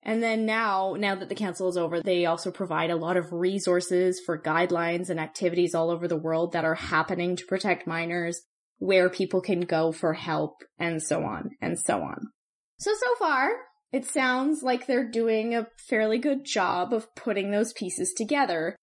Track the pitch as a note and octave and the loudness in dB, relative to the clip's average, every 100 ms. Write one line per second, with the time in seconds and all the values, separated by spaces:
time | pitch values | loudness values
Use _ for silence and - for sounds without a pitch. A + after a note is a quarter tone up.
0 | - A3 A#3 A3 A3 A3 A3+ F#3+ F#3+ F#3 | -2 0 0 0 0 0 0 0 0 0
1 | G3+ F#3+ F#3+ G3 G3+ F3 F#3 F3 E3+ E3+ | -2 -2 -4 -4 -4 -2 -2 0 0 0
2 | E3 F3+ E3+ E3 F#3 - F#3 D#3+ E3 E3+ | 2 2 4 2 -2 -6 -4 0 0 0
3 | E3 F3+ D#3+ E3+ F#3 G3 F#3 F3+ F3 F3+ | 2 0 0 -2 0 0 2 0 2 2
4 | F#3 F3+ - D#3+ D#3+ D#3+ F3 E3+ E3+ E3+ | 2 0 -4 -4 0 2 2 2 0 -2
5 | F3+ D#3+ D#3 - F3+ F3 F3 E3 E3 E3+ | -2 -4 -4 -2 0 2 2 2 0 0
6 | E3+ D#3+ D#3+ D#3+ F3 E3+ D#3+ E3 - D#3+ | 0 -2 0 0 0 0 0 0 0 0
7 | D#3+ F3+ F3 F3 - F#3+ G#3+ F3 - E3 | 0 0 0 -2 -2 -2 2 0 0 -4
8 | E3+ F3 E3+ E3+ _ _ _ _ F#3+ F#3+ | -2 -2 -2 -6 _ _ _ _ 4 6
9 | F3+ F#3 F#3+ F#3 F3+ F3+ F3 E3 E3 D#3+ | 6 2 0 0 0 -2 0 2 0 0
10 | E3 D#3+ - D#3 D3+ - - _ E3+ E3 | -2 -2 -2 -2 -4 -6 -20 _ -4 -2
11 | D#3 D3+ D#3 F2+ - - - E3+ - G#2 | -2 -2 -2 -4 -8 -6 -4 -2 0 0
12 | D#2 - - _ _ _ _ _ - G#4+ | -2 -8 -14 _ _ _ _ _ -2 0
13 | B4 A#4+ F4+ C4+ C#4 A#4+ - _ _ C4 | 0 2 2 2 2 0 -8 _ _ -4
14 | B3+ D4 C4 B3+ C4+ D4+ B3+ B3+ - B3 | -2 0 2 2 2 0 0 0 2 0
15 | A#3 A3+ A3+ A3 A3 A#3 A3+ - - A3+ | 0 0 2 2 2 -2 -4 -12 -2 2
16 | A3 A3+ C#4+ C#4 C#4 A3 F3+ F3+ F3+ A3+ | 2 2 2 -2 -2 0 2 0 0 -2
17 | A3 - - G3+ G3 G#3 A3 - F#3 - | -4 -8 -4 -2 0 0 0 -2 -6 -4
18 | F#4 - A3 D4 B3+ E3+ E3 G3+ | -4 -4 0 2 2 2 -2 -6